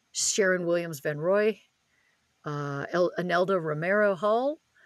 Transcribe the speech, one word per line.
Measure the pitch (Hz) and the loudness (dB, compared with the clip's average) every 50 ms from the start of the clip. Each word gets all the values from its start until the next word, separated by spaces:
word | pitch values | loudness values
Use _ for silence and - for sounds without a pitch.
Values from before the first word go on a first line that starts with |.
| _ _ - | _ _ -6
Sharon | - - - - - 196 185 185 180 175 | -4 -2 -2 2 2 4 4 2 2 2
Williams | 170 170 175 170 170 160 135 | 0 0 0 0 -4 -8 -6
Van | - 160 151 147 | -4 -6 -4 -2
Roy, | 156 180 196 208 214 220 202 - _ _ _ _ _ _ _ _ _ _ _ _ _ _ _ _ - | 0 2 2 4 2 2 0 -2 _ _ _ _ _ _ _ _ _ _ _ _ _ _ _ _ -10
uh, | 156 147 147 143 143 139 143 147 - - | -8 -6 -6 -6 -6 -6 -6 -6 -2 0
El-, | 175 180 170 - - | 0 0 0 0 -2
Anelda | 175 180 170 175 190 180 196 180 | -4 0 2 2 2 2 0 0
Romero | 160 156 151 151 165 180 202 208 214 202 196 | 0 -2 -4 -4 -2 0 2 2 2 2 2
Hall. | 156 214 208 220 233 254 285 311 - _ _ _ _ _ | 0 0 0 2 2 0 -2 -4 -6 _ _ _ _ _